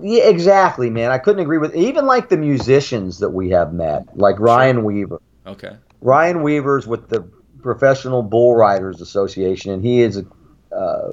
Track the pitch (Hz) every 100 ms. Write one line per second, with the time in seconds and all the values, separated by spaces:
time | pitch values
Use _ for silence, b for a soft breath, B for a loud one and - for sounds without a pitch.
0 | 196 233 220 170 175 196 180 135 123 113
1 | 117 131 202 196 151 160 151 165 214 294
2 | 269 247 - 160 147 135 120 135 - 120
3 | 92 87 101 92 92 90 80 85 80 73
4 | - - 98 95 113 120 131 123 107 101
5 | 95 85 _ _ 95 98 95 104 _ _
6 | 120 139 170 170 147 147 135 139 110 117
7 | - 113 85 _ _ _ 127 113 135 131
8 | 131 127 107 113 123 117 104 98 95 82
9 | 85 101 95 - 92 92 95 95 113 123
10 | 117 98 92 _ _ _ - 98 92 76
11 | -